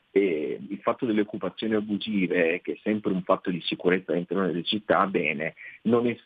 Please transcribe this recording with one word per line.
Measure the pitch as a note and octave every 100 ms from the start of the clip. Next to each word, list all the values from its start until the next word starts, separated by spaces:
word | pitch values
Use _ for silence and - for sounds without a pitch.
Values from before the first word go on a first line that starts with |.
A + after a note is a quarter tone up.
| _
E | - G2 D#2 C#2+ G#1+ C2+
il | G#2
fatto | - A2+ B2+
delle | G#2+
occupazioni | G#2 G#2 F#2 - A2 A2
abusive, | G#2+ G2+ A2+ G#2 F2+ F2+ E2 F2+
che | -
è | D#2
sempre | - G#2+ G#2
un | F#2+
fatto | F2+ F#2+ -
di | F2
sicurezza | - G#2+ F2+ F#2 F#2
all'interno | E2+ F2 F2+ F#2+
delle | E2
città, | E2 G#2+ - E2+ F#2+
bene, | F#2+ D#2 D2 D#2+ - - -
non | G#2+ A#2 A#2+
è | A#2